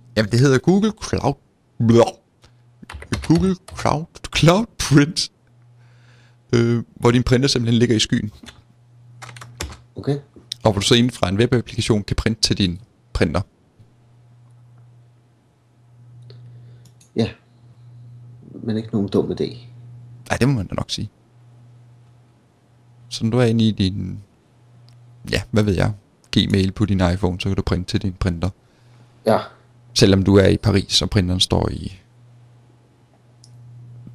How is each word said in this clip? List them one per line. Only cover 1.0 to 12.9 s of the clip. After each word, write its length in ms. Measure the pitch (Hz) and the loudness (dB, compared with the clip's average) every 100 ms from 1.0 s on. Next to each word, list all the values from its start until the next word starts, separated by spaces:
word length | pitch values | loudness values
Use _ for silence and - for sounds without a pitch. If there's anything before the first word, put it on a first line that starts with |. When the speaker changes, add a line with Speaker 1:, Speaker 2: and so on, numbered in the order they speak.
| - | -6
Speaker 1:
Cloud... 260 | 90 131 - _ _ _ - 113 | -4 -2 -4 _ _ _ -4 2
Blå. 160 | 117 113 - _ _ _ _ _ _ - - - - - | 4 4 0 _ _ _ _ _ _ -20 -20 -10 -8 0
Google 300 | 170 190 185 - - | 2 2 -2 -8 -6
Cloud, 240 | - 147 170 - - - | -2 -2 -4 -14 -8 2
Cloud 300 | 151 185 233 - | 4 4 0 -8
Print. 520 | - 147 147 - - _ _ _ _ _ _ _ _ _ _ _ _ | 2 4 4 -2 -8 _ _ _ _ _ _ _ _ _ _ _ _
Øh, 300 | 120 117 117 - | 0 2 0 -4
hvor 160 | - 120 | 0 2
din 120 | 123 | 2
printer 260 | - 123 139 | 2 2 2
simpelthen 300 | 127 117 117 | 0 0 2
ligger 180 | 117 107 | 2 2
i 20 | |
skyen. 320 | - 120 107 - - - _ _ _ - - - - - - - - - _ - | 0 -2 -4 -12 -20 -20 _ _ _ -20 -20 -20 -20 -20 -20 -14 -14 -14 _ -10
Speaker 2:
Okay. 220 | 135 143 - - - - | -6 -6 -8 -20 -14 -4
Speaker 1:
Og 100 | 110 | -2
hvor 80 | 104 | 0
du 60 | - | 2
så 80 | |
inden 160 | 120 123 | 2 2
fra 180 | - 90 | 0 -2
en 100 | 98 | 0
webapplikation 640 | 123 123 - - - 107 | 2 0 -2 -6 -2 -2
kan 140 | - - | -2 -4
printe 240 | 107 113 | -4 -4
til 180 | - 110 | -2 0
din 220 | 92 87 - | -2 -2 -12